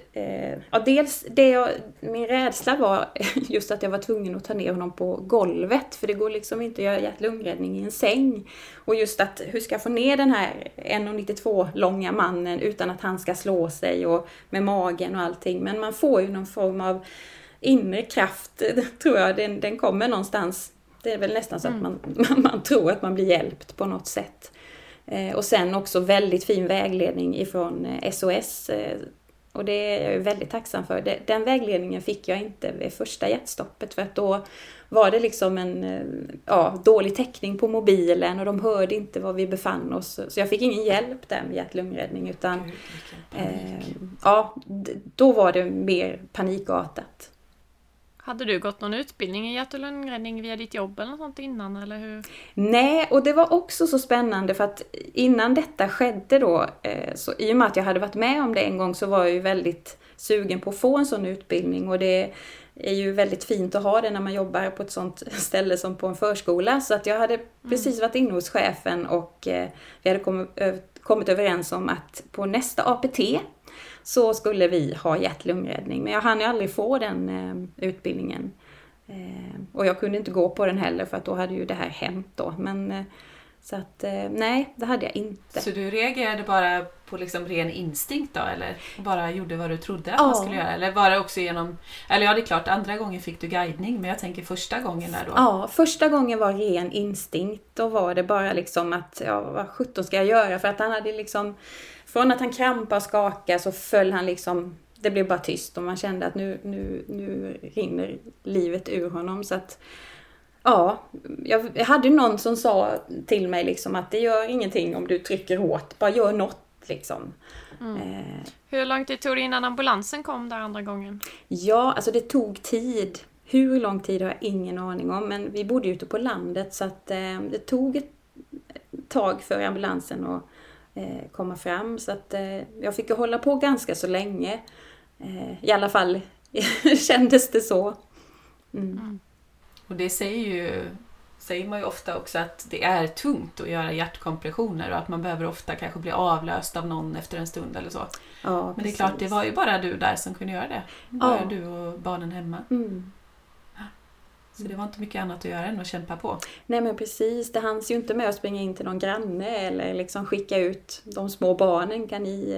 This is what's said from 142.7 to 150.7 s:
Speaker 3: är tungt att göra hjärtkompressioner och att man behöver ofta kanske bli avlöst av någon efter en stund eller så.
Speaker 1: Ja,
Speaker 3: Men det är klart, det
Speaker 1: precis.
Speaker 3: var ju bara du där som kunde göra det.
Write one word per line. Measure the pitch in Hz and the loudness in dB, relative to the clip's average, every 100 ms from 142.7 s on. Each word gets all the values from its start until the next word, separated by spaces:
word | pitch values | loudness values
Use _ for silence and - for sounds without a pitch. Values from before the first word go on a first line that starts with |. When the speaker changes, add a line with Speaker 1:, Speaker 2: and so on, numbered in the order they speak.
| - | -2
Speaker 3:
är | 180 185 160 | 2 2 0
tungt | - 285 - 165 - | -2 -2 -2 -6 -10
att | 170 | -6
göra | 165 160 | -4 -2
hjärtkompressioner | 160 165 - 165 160 156 156 226 165 - | -4 -6 -6 -8 -6 -6 -2 -2 -2 -4
och | 175 | -4
att | 170 | -4
man | 170 | -4
behöver | 175 165 165 | -4 -4 -4
ofta | 170 - - | -6 -10 -8
kanske | 170 165 | -8 -8
bli | 165 | -4
avlöst | 175 180 160 165 175 - 170 | 0 2 2 -2 -6 -4 -6
av | 170 | -6
någon | 160 160 160 | -6 -6 -8
efter | 165 170 | -8 -8
en | 165 | -8
stund | - - - | -8 -10 -10
eller | 175 | -8
så. | - - - - - | -10 -10 -12 -18 -10
Speaker 1:
Ja, | 190 180 180 185 | -4 -2 -2 -4
Speaker 3:
Men | |
det | 208 | -6
är | 208 | 0
klart, | 190 | 0
det | 196 | 0
Speaker 1:
precis. | 190 | -2
Speaker 3:
var | 208 | 0
ju | 214 | 0
bara | 233 302 190 | 0 2 2
du | 180 185 | -2 0
där | 180 - | 0 0
som | 190 | -6
kunde | 190 190 | -8 -8
göra | 185 | -6
det. | - | -6